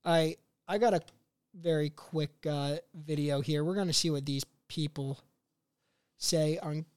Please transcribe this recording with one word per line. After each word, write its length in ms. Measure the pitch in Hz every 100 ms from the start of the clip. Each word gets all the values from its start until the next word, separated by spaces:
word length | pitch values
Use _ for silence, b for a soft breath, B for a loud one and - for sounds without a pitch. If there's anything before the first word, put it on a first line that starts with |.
| 190
I, 320 | 165 160 165 _ _ -
I 100 | 208
got 160 | 233
a 80 | 180 - _ _ _ _ 175
very 340 | 170 156 147
quick, 420 | - - 156 147 _ 156
uh, 300 | 143 143 151 -
video 480 | 165 151 147 147 139
here. 220 | 143 151
We're 120 | 156 190
gonna 180 | 185
see 160 | - 165
what 140 | 143 143
these 200 | 139 - _ _
people 520 | - 147 147 135 135 _ _ _ _ _ _ _ _ _ _
say 400 | - 165 151 160
on 260 | 151 151 160